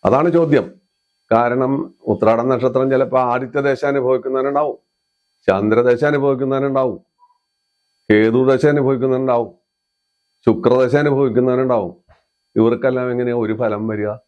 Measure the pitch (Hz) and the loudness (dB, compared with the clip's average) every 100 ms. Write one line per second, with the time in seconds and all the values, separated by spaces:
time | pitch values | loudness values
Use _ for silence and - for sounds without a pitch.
0 | - 127 165 165 165 165 175 - _ _ | 2 2 2 2 2 0 0 -12 _ _
1 | _ _ _ 113 120 123 131 139 - _ | _ _ _ 0 2 0 -2 -4 -6 _
2 | - 101 107 113 123 127 123 131 131 135 | -4 0 2 2 0 0 0 0 0 0
3 | 131 127 123 123 131 143 139 131 143 139 | 0 0 0 -2 -4 -4 -2 -2 -2 -2
4 | 127 131 131 131 135 143 120 - _ _ | 0 -2 -2 -4 -2 -2 -2 -6 _ _
5 | _ _ _ _ - 95 104 110 123 120 | _ _ _ _ -2 0 2 2 2 2
6 | 147 143 139 135 135 135 139 135 131 - | 0 0 0 -2 -2 -2 -2 -2 -2 -6
7 | _ _ _ _ _ _ _ _ _ _ | _ _ _ _ _ _ _ _ _ _
8 | _ 127 110 117 131 131 151 147 131 135 | _ 2 4 2 2 2 2 2 0 -2
9 | 131 127 131 120 110 _ _ _ _ _ | -2 -2 0 -2 -2 _ _ _ _ _
10 | _ _ _ _ - 110 123 127 127 143 | _ _ _ _ 0 2 2 2 2 2
11 | 147 139 135 113 127 127 131 120 90 - | 2 2 0 2 0 0 0 0 -2 -10
12 | _ _ _ _ _ - 113 120 131 127 | _ _ _ _ _ 0 2 2 -2 -2
13 | 127 123 123 120 110 110 117 104 110 107 | -4 -4 -2 -2 -4 -2 -4 -4 -6 -4
14 | 104 107 | -6 -8